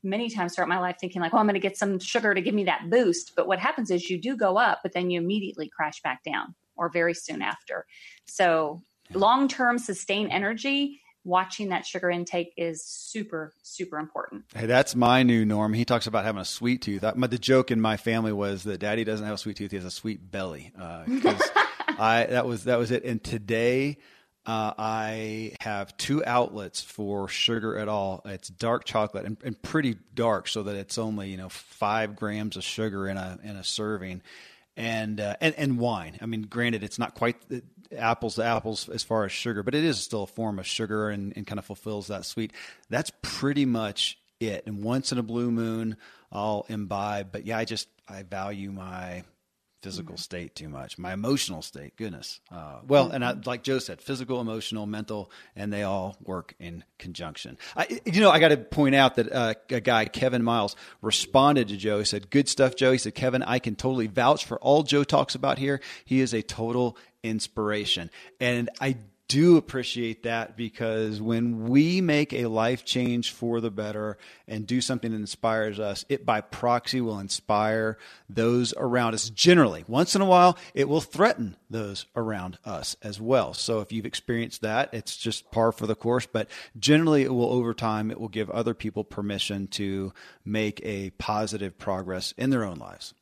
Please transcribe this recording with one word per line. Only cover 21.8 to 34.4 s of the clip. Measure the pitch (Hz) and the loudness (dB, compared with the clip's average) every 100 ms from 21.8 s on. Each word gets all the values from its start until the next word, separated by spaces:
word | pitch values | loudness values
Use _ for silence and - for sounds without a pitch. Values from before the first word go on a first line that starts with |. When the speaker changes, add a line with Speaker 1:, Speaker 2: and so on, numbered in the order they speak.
| - - | -6 2
Speaker 2:
I, | 110 117 117 | 4 4 4
that | 123 123 | 0 0
was, | 117 | -2
that | 110 120 | 0 2
was | 117 | 2
it. | 123 | 0
And | - 117 | -2 -6
today, | - 117 101 113 120 127 139 147 - _ _ _ - | -4 -8 -2 2 4 2 0 -4 -16 _ _ _ -6
uh, | 113 107 - | -4 -4 -4
I | 110 110 110 110 110 110 110 - | -4 -2 -4 -6 -6 -8 -10 -10
have | - 104 98 - | -8 -6 -8 -8
two | - 143 151 | -2 0 2
outlets | 120 120 104 95 - | 2 2 -2 -10 -10
for | - - 104 101 98 | -12 -8 -4 -4 -4
sugar | - - 117 110 107 | 0 0 0 -2 -4
at | 107 | -2
all. | 107 98 92 104 | -2 -2 -4 -10
It's | 95 - | -14 -14
dark | 92 117 120 | -6 -2 -2
chocolate | - 113 107 98 | 0 -2 -2 -4
and, | - 110 | -8 -8
and | - 110 | -10 -10
pretty | - 156 139 107 _ | -4 0 0 -4 _
dark | - 113 101 - | -2 0 0 -2
so | 113 | -6
that | 101 101 | -6 -8
it's | 98 - | -8 -6
only, | 110 107 98 | -4 -4 -6
you | 95 | -10
know, | 92 | -12
five | - - - 104 110 110 104 | -16 -20 -4 0 0 -2 -4
grams | 107 107 107 95 | -6 -4 -6 -6
of | |
sugar | - - 110 98 98 | -8 -4 -4 -4 -4
in | 95 | -6
a, | 92 92 | -8 -12
in | 107 101 | -14 -10
a | |
serving. | 92 - 107 107 92 90 - - | -8 -6 -4 -6 -8 -12 -14 -20